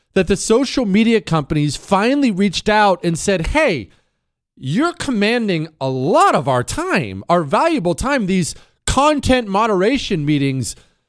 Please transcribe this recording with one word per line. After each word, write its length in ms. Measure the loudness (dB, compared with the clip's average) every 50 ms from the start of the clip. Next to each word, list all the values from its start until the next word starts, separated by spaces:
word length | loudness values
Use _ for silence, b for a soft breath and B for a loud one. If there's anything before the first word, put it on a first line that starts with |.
| _ _ _
that 140 | -2 0 2
the 100 | 0 -2
social 480 | 0 2 2 2 2 0 -2 -2 -2
media 340 | 0 2 2 2 4 2 0
companies 560 | 0 0 -2 -2 -2 -2 -2 -2 0 -2 -4
finally 560 | -6 -2 0 0 2 2 2 2 2 0 0
reached 380 | 0 0 0 0 -2 -2 0 0
out 340 | 2 4 4 4 2 0 -2
and 140 | -4 -4 -2
said, 300 | -2 -2 -2 0 -2 -2
"Hey, 420 | 0 0 0 0 0 -4 -6 -12 _ _ _ _ _ _ _ _ _ _ _ _ _
you're 380 | _ -8 -4 -2 0 0 -2 -2
commanding 760 | -4 -6 -4 -2 0 0 0 0 0 0 -2 -2 -2 -4 -6 -8 _
a 80 | -6 -4
lot 460 | -2 -2 0 2 2 4 4 4 2
of 120 | 2 0 0
our 160 | 0 0 0
time, 600 | -2 -4 -6 -4 -2 -2 -2 -2 -4 -8 -8 -2 0
our 160 | 0 0 0
valuable 520 | 0 0 0 2 2 0 0 -2 -2 -4
time. 320 | -2 -2 -2 -2 -2 0 0
These 280 | 0 0 -2 -2 b b b b b b _
content 600 | -2 0 2 2 2 2 2 2 2 0 0 0 0
moderation 800 | 0 0 2 2 2 2 2 2 0 -2 -2 -4 -4 -2 0
meetings, 500 | 0 0 0 0 0 -2 -2 -4 -6 -8 b b b b b b